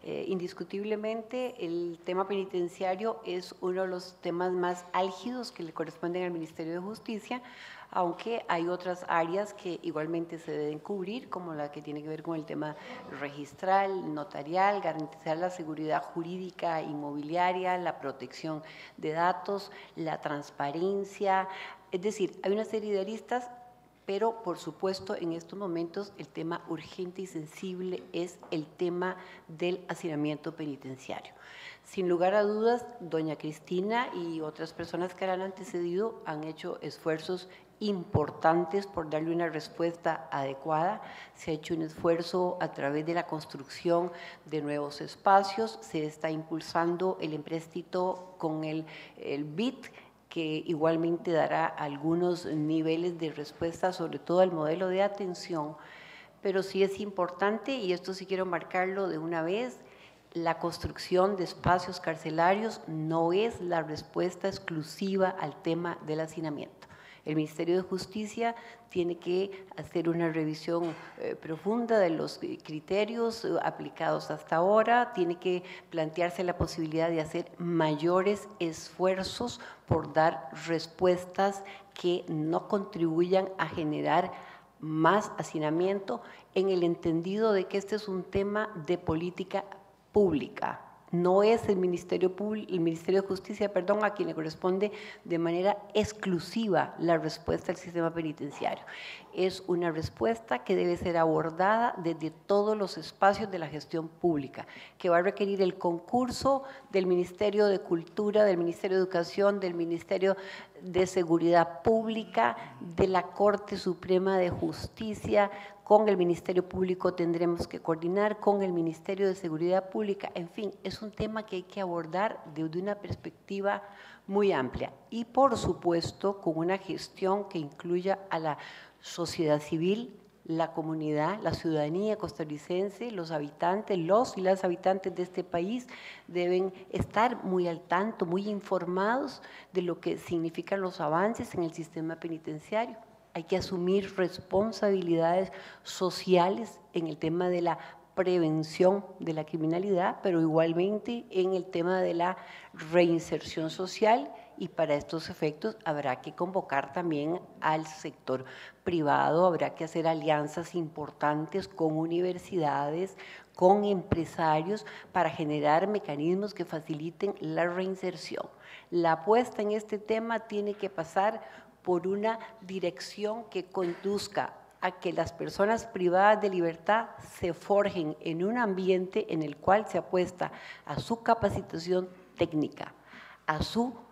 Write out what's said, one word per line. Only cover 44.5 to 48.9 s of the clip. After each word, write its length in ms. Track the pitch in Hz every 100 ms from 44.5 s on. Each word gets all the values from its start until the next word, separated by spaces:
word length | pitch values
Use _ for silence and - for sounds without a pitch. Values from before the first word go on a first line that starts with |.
| 151
nuevos 400 | 147 147 143 -
espacios, 800 | 151 - - 196 196 - 220 -
se 240 | - 165 151
está 240 | 151 160
impulsando 880 | 156 160 160 160 170 170 175 185 185
el 120 | 165
empréstito 1000 | 151 147 165 160 175 165 185 180 180 - -
con 260 | 165 156
el, 220 | 156 156 160